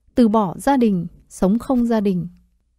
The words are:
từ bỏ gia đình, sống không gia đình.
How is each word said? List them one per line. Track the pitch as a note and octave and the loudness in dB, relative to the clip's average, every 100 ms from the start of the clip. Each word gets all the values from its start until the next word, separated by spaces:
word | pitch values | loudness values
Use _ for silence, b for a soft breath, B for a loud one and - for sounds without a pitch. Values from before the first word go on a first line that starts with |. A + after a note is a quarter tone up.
| _ - | _ 2
từ | A#3 | 2
bỏ | A3 F#3+ - | 2 -2 -4
gia | - C#4 | 0 2
đình, | A#3 F#3 E3+ - _ | 2 0 -6 -14 _
sống | - F#3 A3+ | -2 0 0
không | - B3+ A#3 | -2 -2 0
gia | A3+ | 0
đình. | G3+ F3+ E3+ - _ _ _ | 0 -2 -6 -14 _ _ _